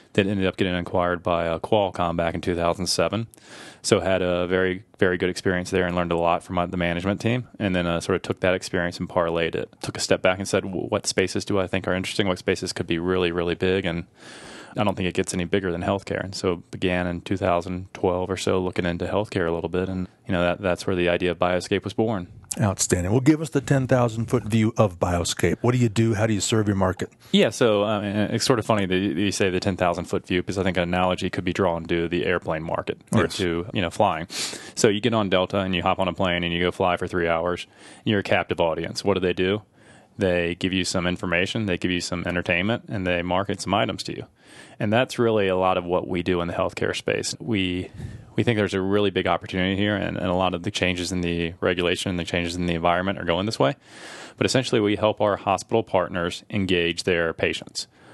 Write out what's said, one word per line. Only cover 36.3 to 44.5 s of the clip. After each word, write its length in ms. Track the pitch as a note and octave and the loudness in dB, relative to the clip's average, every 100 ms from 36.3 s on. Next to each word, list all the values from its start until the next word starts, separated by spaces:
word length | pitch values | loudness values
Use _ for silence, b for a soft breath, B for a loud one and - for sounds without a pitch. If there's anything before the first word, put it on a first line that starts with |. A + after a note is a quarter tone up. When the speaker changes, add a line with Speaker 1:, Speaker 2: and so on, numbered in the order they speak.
| F2 | 0
Speaker 1:
and 80 | F2 | 0
you 80 | E2+ | 0
go 80 | F2 | 0
fly 260 | - F#2 F2 | 2 0 0
for 100 | F2+ | -2
three 200 | F#2 E2+ | 0 2
hours. 400 | E2 F2 F2 - B B B | 2 0 -4 -8 B B B
And 100 | - | 0
you're 140 | G#2 | 0
a 20 | |
captive 360 | - G2+ E2+ E2+ | 2 0 0 0
audience. 440 | E2+ D#2+ E2+ - | 0 0 -4 -4
What 100 | G2 | 0
do 60 | F#2 | 2
they 140 | F2+ | 0
do? 280 | F2 F#2 G#2+ - b b b b - | 0 0 0 -4 b b b b -2
They 380 | F#2+ F2 E2+ F2 | 0 2 0 -2
give 180 | F#2 | -2
you 120 | F#2 F2 | 0 0
some 220 | F#2+ F2 | 0 0
information, 580 | F2+ F#2 E2+ F#2 A#2 G#2 | -2 0 0 0 -2 -2
they 140 | E2+ | -2
give 100 | F2+ | 0
you 120 | F2+ | -2
some 220 | - F2+ F2+ | -2 -4 -2
entertainment, 560 | F2 E2+ F2 G2 A#2 - | -2 0 0 0 -2 -4
and 180 | G#2+ F2+ | -4 -2
they 180 | F2 | -2
market 360 | F2 F2+ G2 G2 | 0 -2 -2 -4
some 120 | - | 0
items 300 | G2+ A#2 F#2 | 0 0 -4
to 120 | - - | -8 -10
you. 120 | - _ B | -12 _ B